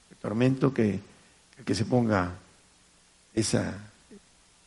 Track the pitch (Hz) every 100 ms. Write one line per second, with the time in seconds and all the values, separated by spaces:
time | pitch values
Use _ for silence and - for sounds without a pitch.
0 | _ - 107 110 127 135 104 - 104 98
1 | - - - _ _ - - 98 110 123
2 | 113 101 87 92 - _ _ _ _ _
3 | _ _ _ 113 107 113 90 95 107 -
4 | _ - _ _ _ _